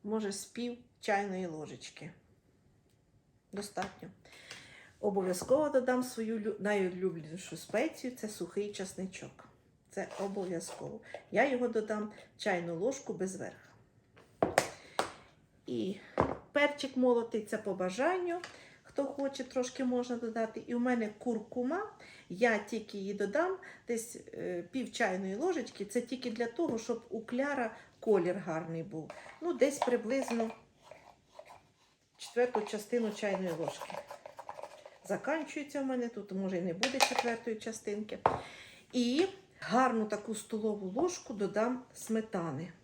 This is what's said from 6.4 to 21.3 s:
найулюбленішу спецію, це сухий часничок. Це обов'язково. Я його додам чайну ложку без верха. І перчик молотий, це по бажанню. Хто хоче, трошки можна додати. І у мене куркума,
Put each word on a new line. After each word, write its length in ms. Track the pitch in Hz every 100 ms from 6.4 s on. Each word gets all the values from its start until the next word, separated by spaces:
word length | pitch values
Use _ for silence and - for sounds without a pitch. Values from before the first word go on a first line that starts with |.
| 208 -
найулюбленішу 960 | 196 208 185 180 185 165 151 175 - 170
спецію, 560 | - 214 320 - 254 254
це 140 | 214
сухий 440 | - 175 - 208
часничок. 760 | 208 185 - 190 - - - - - _ _ _
Це 180 | - - -
обов'язково. 800 | 196 202 185 170 180 - 143 143 - - -
Я 180 | 202 277
його 180 | 247 240
додам 440 | 226 214 208 208 - - -
чайну 380 | 208 180 170 165
ложку 380 | 220 269 -
без 220 | 175 185 190
верха. 340 | 107 - - - - _ _ - - - - - - - - - - - - - _ _ -
І 280 | 117 185 202 - - - - -
перчик 460 | 285 294 285 269 262
молотий, 440 | 247 233 226 220
це 160 | 208 214
по 160 | 208
бажанню. 680 | 185 185 190 302 370 359 349 349 - - -
Хто 220 | - - 277
хоче, 380 | 277 277 269
трошки 400 | 254 262 247 -
можна 320 | 254 247 247 240
додати. 480 | 233 226 220 226 -
І 80 | 240
у 40 |
мене 300 | 247 240 214 -
куркума, 760 | 247